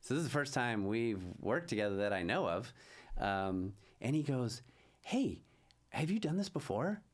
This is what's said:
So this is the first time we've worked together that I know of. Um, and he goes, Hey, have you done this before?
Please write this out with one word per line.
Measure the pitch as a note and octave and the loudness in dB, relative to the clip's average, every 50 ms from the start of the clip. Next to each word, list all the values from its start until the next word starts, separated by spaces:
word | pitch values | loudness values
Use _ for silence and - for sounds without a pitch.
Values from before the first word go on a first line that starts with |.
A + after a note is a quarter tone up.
So | - - B2+ | -2 -2 -2
this | D3 | 0
is | E3+ C3+ | 0 0
the | |
first | A#2+ D3 C#3+ C#3 C#3+ | 0 0 0 0 0
time | C#3 B2 A#2+ A#2 G#2+ G2 | 2 2 2 2 2 2
we've | G2 G#2 A2+ A#2 A#2 A2 F#2+ F#2 F2+ F2 - | 2 2 2 2 2 0 0 -2 -6 -10 -6
worked | - F#2+ - D#3+ E2+ E3+ | -2 0 0 0 0 -2
together | - G#2 G#2 G#2 G2 G2 | 0 0 2 2 2 2
that | G2+ G2+ | 2 2
I | G2+ F#2+ | 2 0
know | F2 F2 A2 F3 F#3 G#2+ | 2 2 2 2 2 0
of. | E2+ F2+ A#2 - - - - - - - - - - - | 0 -2 -4 -6 -14 -18 -20 -20 -20 -20 -16 -8 -6 -2
Um, | - G2+ G2 G2 F#2+ F#2+ F#2 F#2 F#2 F#2+ G2+ - - - - _ | 0 0 0 0 0 0 0 -2 -2 -4 -6 -10 -18 -20 -20 _
and | - A#2 C#3 | -2 0 0
he | D#3 | 2
goes, | D3+ D3 C#3 B2+ B2+ A2+ G#2+ - - - - - - - - _ | 2 0 0 0 0 -2 -4 -6 -12 -16 -20 -20 -20 -20 -20 _
Hey, | - - - B3 C#4 G#3 - - - - - _ - _ - _ _ _ | -10 -2 0 0 0 0 -2 -4 -10 -20 -20 _ -20 _ -20 _ _ _
have | - - D#3 D#3 | -4 -2 0 2
you | F#3+ A3+ | 0 2
done | G#3 D#3 D#3 | 2 2 2
this | F#3 G3+ G3 | 2 0 0
before? | - D3+ - - F#2+ G#2 C3 F3+ G#3 G#3 - - | -2 -6 -2 0 0 0 2 0 -2 -4 -6 -16